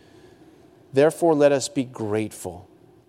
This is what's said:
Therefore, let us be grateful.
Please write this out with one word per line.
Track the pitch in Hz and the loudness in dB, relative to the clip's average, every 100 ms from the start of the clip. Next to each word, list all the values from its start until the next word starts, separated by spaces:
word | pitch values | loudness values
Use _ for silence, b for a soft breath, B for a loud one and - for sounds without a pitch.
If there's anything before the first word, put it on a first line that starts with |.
| b b b b b b b _ _ | b b b b b b b _ _
Therefore, | 135 151 160 170 151 | 2 2 2 0 4
let | 143 | 4
us | 139 - | 2 -2
be | - | -6
grateful. | 127 127 107 107 107 - 92 87 - _ _ _ | -6 -8 -4 -4 -4 -10 -14 -14 -20 _ _ _